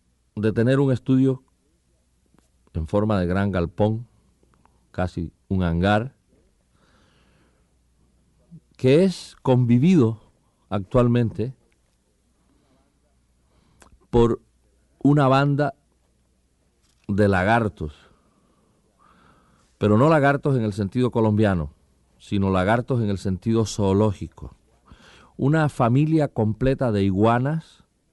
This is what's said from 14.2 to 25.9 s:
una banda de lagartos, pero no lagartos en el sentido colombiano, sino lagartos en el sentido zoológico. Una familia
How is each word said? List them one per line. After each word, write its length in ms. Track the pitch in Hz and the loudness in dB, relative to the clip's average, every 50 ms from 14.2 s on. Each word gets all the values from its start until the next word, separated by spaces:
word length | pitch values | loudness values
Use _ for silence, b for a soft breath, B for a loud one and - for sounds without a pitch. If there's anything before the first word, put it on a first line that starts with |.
| 117 110 113 - _ _ _ _ _ _ _ _ _ _ _ _ - | 2 2 2 -4 _ _ _ _ _ _ _ _ _ _ _ _ 0
una 240 | 139 147 151 139 131 | 2 2 4 4 2
banda 460 | 135 135 143 143 143 135 147 - - _ _ _ _ _ _ _ _ _ _ _ _ _ _ _ _ _ _ _ _ _ _ _ _ _ _ - | 2 2 2 0 0 -2 -2 -4 -6 _ _ _ _ _ _ _ _ _ _ _ _ _ _ _ _ _ _ _ _ _ _ _ _ _ _ -6
de 180 | 101 95 104 101 | -2 0 2 2
lagartos, 680 | 98 90 92 104 117 120 113 101 - - 80 76 - - _ _ _ _ _ _ _ _ _ _ _ _ _ _ _ _ _ _ _ _ b b b b b b b b b b b b b b b - | 2 2 2 2 2 0 0 -2 -6 -8 -12 -12 -12 -16 _ _ _ _ _ _ _ _ _ _ _ _ _ _ _ _ _ _ _ _ b b b b b b b b b b b b b b b -2
pero 200 | 104 104 104 110 | 0 2 4 4
no 100 | 135 160 | 4 4
lagartos 480 | 165 151 139 143 143 135 - 147 135 | 4 4 2 2 0 0 -2 -2 -2
en 80 | 127 110 | 0 -2
el 100 | 107 95 | -2 -4
sentido 380 | 107 104 92 - 123 123 117 | -4 -4 -4 -2 -2 -2 -2
colombiano, 600 | - 120 110 110 104 104 110 101 95 85 73 73 - _ _ _ _ _ _ _ _ _ | 0 0 0 2 2 2 2 2 0 -2 -4 -8 -10 _ _ _ _ _ _ _ _ _
sino 300 | - - 104 101 98 95 | -12 -6 -4 -2 -2 0
lagartos 520 | 92 92 92 98 113 123 120 - 135 120 | 0 0 0 0 0 -2 -2 -4 -4 -2
en 80 | 113 101 | -2 -2
el 80 | 98 90 | -4 -6
sentido 480 | - 98 92 87 - 117 113 113 110 | -6 -6 -6 -6 -4 -2 0 0 -2
zoológico. 880 | 104 - - 101 95 95 101 107 107 95 - 85 78 _ - - 62 - _ _ _ _ _ _ b b b b b b b b b b b | -2 -4 -2 0 0 2 2 2 0 -2 -4 -10 -16 _ -16 -20 -20 -20 _ _ _ _ _ _ b b b b b b b b b b b
Una 320 | - 139 151 160 151 139 | -2 0 0 0 0 -2
familia 580 | - - 127 117 | 0 0 0 2